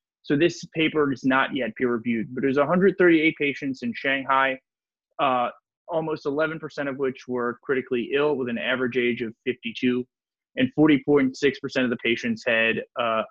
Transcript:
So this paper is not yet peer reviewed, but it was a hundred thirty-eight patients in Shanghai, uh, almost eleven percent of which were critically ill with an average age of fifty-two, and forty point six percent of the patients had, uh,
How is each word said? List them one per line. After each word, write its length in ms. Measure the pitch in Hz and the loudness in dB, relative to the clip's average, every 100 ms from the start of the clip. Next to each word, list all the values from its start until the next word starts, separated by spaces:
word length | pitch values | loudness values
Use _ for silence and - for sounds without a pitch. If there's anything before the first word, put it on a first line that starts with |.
| _ _ | _ _
So 140 | - 147 | -2 2
this 280 | 170 170 - | 2 0 -10
paper 380 | 170 156 156 143 | -2 -2 2 0
is 120 | 131 | 0
not 300 | 135 131 131 | 2 2 2
yet 220 | 135 117 - | -2 -6 -2
peer 160 | 123 | 0
reviewed, 420 | 120 117 117 104 | 0 -2 -4 -4
but 80 | 127 | -2
it 60 | 135 | 0
was 80 | 131 | 2
a 100 | 139 | 2
hundred 300 | 180 190 175 | 4 4 4
thirty-eight 380 | 180 165 156 156 | 6 6 4 0
patients 440 | 143 131 139 131 | -2 -2 -6 -6
in 80 | 123 | -6
Shanghai, 640 | 113 139 135 131 135 135 131 _ _ _ _ _ - | -4 -2 -2 0 2 2 -2 _ _ _ _ _ -2
uh, 300 | 143 127 120 - _ _ - | 0 2 -2 -6 _ _ -6
almost 400 | 170 160 151 147 | -4 -4 -4 -4
eleven 320 | 143 156 160 | -2 -2 -4
percent 300 | 151 - 139 | -10 -8 -6
of 100 | 135 | -2
which 300 | 135 131 - | -4 -4 -6
were 320 | 123 120 117 | -4 -4 -6
critically 480 | - 131 127 123 110 | -4 -2 -2 -4 -2
ill 220 | 139 147 139 | 0 0 0
with 120 | 123 | -4
an 100 | 117 | -4
average 380 | 120 127 127 123 | -2 -2 -2 0
age 260 | 120 120 | 0 -2
of 100 | 117 - | -6 -8
fifty-two, 640 | - 117 120 110 127 123 123 _ _ _ _ - | -8 -6 -8 -4 0 0 -4 _ _ _ _ -2
and 160 | 131 | -2
forty 300 | - 156 143 | 4 4 4
point 320 | - 147 131 131 | 4 2 2 0
six 240 | 143 135 | -2 0
percent 240 | 135 139 | -4 -2
of 60 | 127 | -2
the 80 | 117 | 0
patients 440 | 117 117 123 113 - | -2 -2 -2 -4 0
had, 360 | 113 113 113 - - | 2 2 0 -4 -4
uh, 260 | 117 110 107 | -2 -2 -4